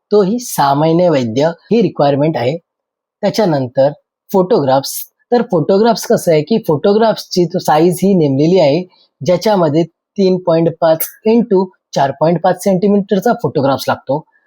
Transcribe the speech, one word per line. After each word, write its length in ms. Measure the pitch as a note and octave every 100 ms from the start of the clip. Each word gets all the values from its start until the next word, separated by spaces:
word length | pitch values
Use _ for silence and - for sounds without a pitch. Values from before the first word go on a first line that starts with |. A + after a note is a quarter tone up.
| -
तोही 280 | G#3 F#3 A#3+
सहा 360 | B3 - C#3
महिने 340 | C#3 D#3+ E3 F3+
वैध 300 | D3 A#2 A2
ही 420 | D#3 E3+ - A3+
रिक्वायरमेंट 540 | F#3 - C#3+ C#3 D3+ D3
आहे. 200 | A#2+ E3 _ _ _ _ _ _
त्याच्यानंतर 720 | G3+ - G3+ D3 B2+ C#3 C#3 C#3+ _ _ -
फोटोग्राफ्स, 600 | G3 F3+ A3 C#3 C3+ C3+ - - _ -
तर 100 | A#3+
फोटोग्राफ्स 640 | A#3 F3 D3+ G3 A#3 G#3 -
कसं 260 | G3 F3
आहे 100 | D#3
की 160 | D3 A3+ A3
फोटोग्राफ्सची 760 | D3 G3+ G#3 A3+ G3+ - F3+ E3+
साईज 440 | F3+ - D#3 F3 F3
ही 120 | F#3+
नेमलेली 440 | F#3+ D3+ C3+ D#3+ F#3
आहे, 240 | D3 D#3 F3+ _ _ -
ज्याच्यामध्ये 640 | C3+ F3 A3 G3+ E3 D3+
तीन 540 | E3+ _ _ - F#3+ F#3 F3+
पॉइंट 220 | E3 E3 E3
पाच 260 | E3 D#3+ - - A3
into 360 | A#3 - F#3 F#3+ _ _
चार 160 | - C3+ -
पॉइंट 200 | D#3 F3
पाच 200 | F#3+ F3+
सेंटीमीटरचा 680 | G3+ F3+ G3+ G3+ G3 F#3+ A#3+ A#3
फोटोग्राफ्स 420 | C#3+ D3 C3+ C3 -
लागतो. 300 | - - D3 - _